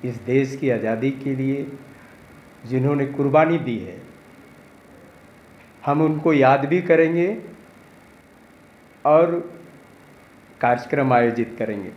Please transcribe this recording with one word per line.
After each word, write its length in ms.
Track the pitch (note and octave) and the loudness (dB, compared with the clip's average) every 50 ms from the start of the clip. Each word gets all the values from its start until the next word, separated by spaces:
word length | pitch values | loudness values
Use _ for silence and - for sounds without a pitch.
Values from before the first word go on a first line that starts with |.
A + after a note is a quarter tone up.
| - | -8
इस 100 | B2+ A#2 | -8 -10
देश 420 | - G2 A#2 B2+ C#3 C3+ C3 C3+ | -8 -4 0 0 0 0 0 -6
की 140 | C3+ - C3+ | -4 -2 -2
आज़ादी 400 | A#2+ A2 G#2+ A2 A2+ A2 B2+ C#3 | -2 -2 -2 -4 -2 -2 -2 -4
के 260 | C3+ C3+ - C#3+ C3 | -4 -6 -8 -8 -6
लिए 360 | C3 C3+ C3+ C#3 C#3 D3+ - - - - - - - - - - - - - - - - - - - - | -4 -4 -4 -4 -4 -8 -12 -14 -18 -20 -20 -20 -20 -20 -20 -20 -20 -20 -20 -20 -20 -20 -20 -20 -20 -12
जिन्होंने 400 | A2+ B2+ C3 C3 C#3 D3 C#3+ C#3 | -4 -2 -2 0 0 0 0 -2
कुर्बानी 520 | C#3 - - C#3+ C#3+ C3 D3+ D#3+ D#3+ E3+ D#3+ | -4 -4 -2 -2 4 4 4 4 4 2 -2
दी 200 | B2 B2 A#2 G#2 | -2 -4 -6 -6
है, 240 | F#2 F#2+ F2+ - - - - - - - - - - - - - - - - - - - - - - - - - - - - - - - - - - - - - - | -8 -12 -14 -18 -20 -20 -20 -20 -20 -20 -20 -20 -20 -20 -20 -20 -20 -20 -20 -20 -20 -20 -20 -20 -20 -20 -20 -20 -20 -20 -20 -20 -20 -20 -20 -20 -20 -20 -20 -8 -4
हम 160 | C#3+ C#3+ D#3 | -2 0 2
उनको 300 | D#3+ D#3 D#3 D3+ D3+ E3 | 2 0 0 0 0 2
याद 320 | D#3 C#3 C3 B2+ C#3 C#3 D3 | 4 6 6 6 4 4 2
भी 180 | C#3+ E3 F3+ | 0 -2 -2
करेंगे 600 | F3 F3+ E3 E3 E3 D#3+ E3 E3+ F3 F#3+ A3 A3+ - - - - - - - - - - - - - _ - _ _ _ _ _ _ _ _ _ _ _ _ _ _ _ _ _ _ | 2 2 4 4 4 2 2 0 -2 -2 -4 -8 -12 -18 -20 -20 -20 -20 -20 -20 -20 -20 -20 -20 -20 _ -20 _ _ _ _ _ _ _ _ _ _ _ _ _ _ _ _ _ _
और 440 | C#3+ D3+ D#3+ E3+ E3+ E3+ F3 - - - - - - - - - - - - - - - - - - - - - _ - - | 4 4 6 4 4 0 -4 -6 -10 -18 -20 -20 -20 -20 -20 -20 -20 -20 -20 -20 -20 -20 -20 -20 -20 -20 -20 -20 _ -8 -2
कार्यक्रम 520 | - A#2+ B2 A#2+ - - - C#3+ C3+ C3 | 0 0 0 0 -2 -4 -2 -2 2 2
आयोजित 440 | B2 A#2+ A#2+ A#2 A2+ A#2+ A2+ - - - | 4 4 4 2 0 -2 -6 -6 -6 -8
करेंगे। 340 | A2+ A2 G#2 G2+ F#2+ F2+ F2 | -8 -6 -6 -10 -10 -14 -16